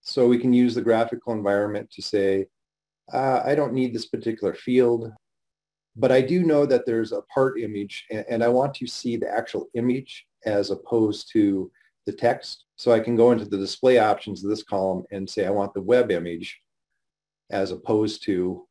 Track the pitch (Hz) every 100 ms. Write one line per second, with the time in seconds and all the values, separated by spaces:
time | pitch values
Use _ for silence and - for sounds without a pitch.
0 | - - 123 123 127 123 123 117 117 113
1 | 113 120 - 110 101 101 104 104 107 -
2 | - 104 98 98 95 _ _ _ _ _
3 | _ 131 135 131 - 147 139 127 127 131
4 | - - 117 113 98 85 - 123 123 120
5 | 117 110 _ _ _ _ _ _ _ -
6 | 123 131 135 180 165 151 143 127 - 113
7 | 110 101 - - 131 120 110 104 101 -
8 | - 110 - 113 117 123 139 139 120 -
9 | 123 113 - 107 113 98 - 120 123 127
10 | 135 - _ _ 110 101 101 95 - 120
11 | 107 104 - 113 101 98 90 _ _ _
12 | - - 120 117 - - _ _ - 113
13 | 113 117 117 117 104 101 98 - 127 123
14 | 107 104 - 95 98 107 - 98 95 92
15 | 92 101 95 - 95 101 98 101 95 123
16 | 120 90 85 85 87 - _ _ _ _
17 | _ _ _ _ _ 101 98 90 - 107
18 | 107 - - 92 90 92 -